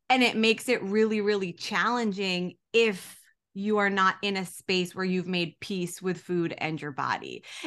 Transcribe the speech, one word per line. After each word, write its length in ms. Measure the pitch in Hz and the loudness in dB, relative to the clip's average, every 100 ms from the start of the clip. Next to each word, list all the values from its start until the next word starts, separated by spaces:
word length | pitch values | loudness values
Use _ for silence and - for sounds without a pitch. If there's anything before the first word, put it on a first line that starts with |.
| - | 0
And 140 | 262 | 4
it 140 | 240 220 | 4 4
makes 320 | 220 226 - | 2 2 0
it 120 | 240 | 0
really, 360 | 196 214 220 214 | 2 2 4 2
really 320 | 208 208 185 | 0 0 -2
challenging 1040 | 170 - 190 202 240 220 190 190 180 180 - _ | -6 -4 0 2 2 0 0 0 0 -2 -8 _
if 460 | 226 226 185 - - - _ _ 196 | 2 2 0 -8 -20 -20 _ _ -6
you 200 | 208 208 | 0 2
are 120 | 202 | 2
not 260 | 196 190 - | 4 2 2
in 140 | 202 190 | -2 -2
a 100 | 180 | -4
space 480 | - - 185 180 | -8 -2 0 0
where 120 | - 185 | -2 0
you've 220 | 185 175 | 0 0
made 280 | 180 165 - | -2 -2 -6
peace 400 | - 190 175 - | -6 -4 -4 -4
with 180 | 185 180 | -4 -4
food 320 | - 180 165 - | -2 0 0 -2
and 240 | 156 160 | -4 -4
your 100 | 147 | -6
body. 520 | 139 131 104 - - - - | -4 -2 -2 -4 -12 -14 -14